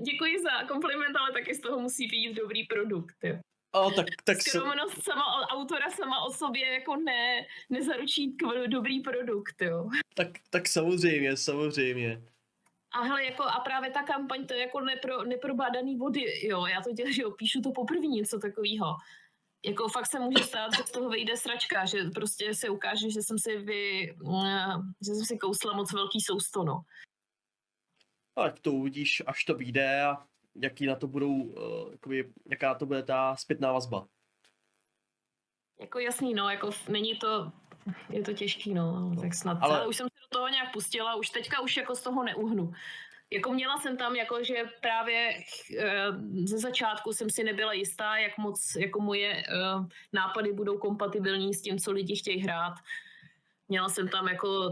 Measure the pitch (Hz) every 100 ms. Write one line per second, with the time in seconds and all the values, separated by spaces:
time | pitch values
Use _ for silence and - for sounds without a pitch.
0 | 254 - 320 359 339 240 262 277 330 277
1 | 285 277 269 247 247 302 240 262 247 247
2 | 226 226 226 220 214 226 220 214 220 180
3 | 165 - 175 170 - _ _ 190 196 175
4 | 165 - - 190 - 175 170 190 - -
5 | - 277 285 277 262 269 269 302 294 -
6 | 269 262 254 - 285 247 262 262 262 285
7 | 320 240 240 247 - - - 254 277 254
8 | 269 311 277 - 254 247 240 262 240 262
9 | 262 247 240 208 202 - 180 170 214 277
10 | - - 170 175 - 180 175 175 165 180
11 | 170 151 139 135 - 143 151 147 127 123
12 | 117 117 - _ _ _ _ _ _ 247
13 | 240 277 262 254 262 247 262 262 262 285
14 | 285 285 269 269 269 247 247 - 262 254
15 | 262 254 240 247 277 254 254 247 262 254
16 | 277 277 240 - 214 185 180 185 214 226
17 | 262 262 220 - 220 262 262 262 247 339
18 | 320 226 208 214 202 208 208 214 165 160
19 | - - - _ _ _ 202 202 214 247
20 | 233 277 247 254 196 226 220 220 247 247
21 | 247 226 226 240 - 240 - 202 190 202
22 | 180 214 208 - 208 208 226 202 - 214
23 | 220 214 208 220 226 208 202 208 202 190
24 | 175 - 147 185 196 196 190 180 190 -
25 | 202 214 226 233 - - 220 202 196 196
26 | 196 220 208 196 - 202 165 175 - -
27 | - _ _ _ _ _ _ _ _ _
28 | _ _ _ - 139 - 156 135 135 143
29 | 143 - - 131 - 139 123 135 135 139
30 | 143 143 - _ _ - 135 - 135 131
31 | 139 135 143 135 120 110 113 110 104 -
32 | 135 135 127 - - 135 135 127 139 135
33 | 131 131 131 135 - 151 131 127 120 101
34 | - _ _ _ _ _ _ _ _ _
35 | _ _ _ _ _ _ _ - 208 247
36 | 240 247 254 208 202 202 208 208 - 208
37 | 220 226 214 214 160 - - - 202 -
38 | - 208 208 208 202 - 208 180 165 180
39 | 180 170 175 170 185 175 147 151 - -
40 | 254 - - 247 254 262 254 214 - 233
41 | 226 220 226 233 233 277 254 269 247 247
42 | 254 254 240 - 220 214 170 170 - -
43 | - - - 202 254 262 262 302 277 254
44 | 240 240 226 240 247 240 226 - 233 226
45 | 233 233 233 175 - - - - 214 196
46 | 202 190 208 185 185 220 247 247 226 214
47 | 220 214 214 233 220 208 214 196 196 -
48 | 214 214 208 214 208 190 - 151 196 208
49 | 208 202 202 - - 180 190 190 180 -
50 | - 196 190 220 208 202 202 202 208 208
51 | 202 202 190 196 196 202 196 190 208 196
52 | 185 202 - 190 190 170 175 175 - -
53 | - - - _ _ _ - 190 185 196
54 | 185 190 185 180 196 196 180